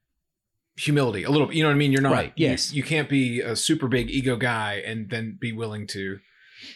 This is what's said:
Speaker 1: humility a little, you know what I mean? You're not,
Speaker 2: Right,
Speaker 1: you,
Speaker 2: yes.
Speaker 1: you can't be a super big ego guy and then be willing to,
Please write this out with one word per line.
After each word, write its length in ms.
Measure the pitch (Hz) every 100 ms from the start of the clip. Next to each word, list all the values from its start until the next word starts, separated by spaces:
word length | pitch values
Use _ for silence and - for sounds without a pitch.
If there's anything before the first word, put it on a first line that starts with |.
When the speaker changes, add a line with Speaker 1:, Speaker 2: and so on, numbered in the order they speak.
| _ _ _ _ _ _ _ -
Speaker 1:
humility 480 | 147 147 127 101
a 60 | 85
little, 240 | 147 131
you 80 | 131
know 80 | 156
what 60 | 143
I 20 |
mean? 140 | 147
You're 100 | 135
not, 100 | 135
Speaker 2:
Right, 220 | 127 - -
Speaker 1:
you, 120 | 151
Speaker 2:
yes. 260 | 127 -
Speaker 1:
you 80 | 143
can't 260 | 131 156 143
be 320 | 139 127 120
a 160 | 113 110
super 320 | - 156 127
big 220 | 123 113
ego 260 | 135 131 120
guy 460 | 127 113 107 101 -
and 240 | 113 101
then 280 | 113 113 95
be 120 | 120
willing 340 | 110 113 107 101
to, 300 | 98 95 98 _ _ - - -